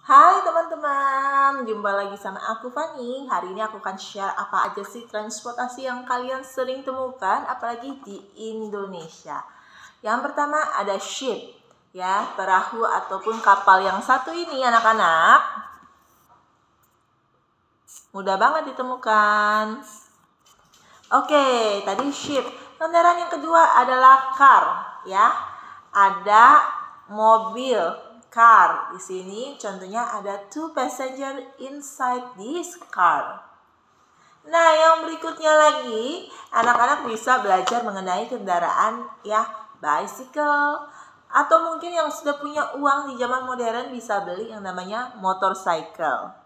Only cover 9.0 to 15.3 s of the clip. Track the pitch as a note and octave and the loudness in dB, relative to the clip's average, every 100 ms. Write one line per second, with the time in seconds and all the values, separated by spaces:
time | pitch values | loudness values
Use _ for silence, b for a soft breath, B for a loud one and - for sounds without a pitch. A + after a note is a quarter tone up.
9 | D#3+ - D#3+ C#3 - B B B B B | -16 -20 -14 -12 -14 B B B B B
10 | G#3+ A#3+ C#4 - D4 G#3 G3+ - G3+ G3 | -4 -4 -4 -4 -2 -2 -2 -4 -4 -6
11 | - - C4+ G3+ - - _ _ _ F#3 | -8 -8 -6 -6 -10 -20 _ _ _ -8
12 | F#3 G3 B3 - F#3+ F#3+ - A3+ A3+ F#3+ | -2 -2 -2 -6 0 0 0 -4 -2 -2
13 | - F#3+ G#3+ A3 A3 G3 - F#3+ F#3+ F#3+ | -4 -6 -6 0 4 4 6 4 4 -4
14 | - C4 - E4+ E4 C4+ B3+ A#3 A3 A3 | 0 0 0 -8 -8 -2 2 4 4 2
15 | F3 E3 F3 | 2 4 6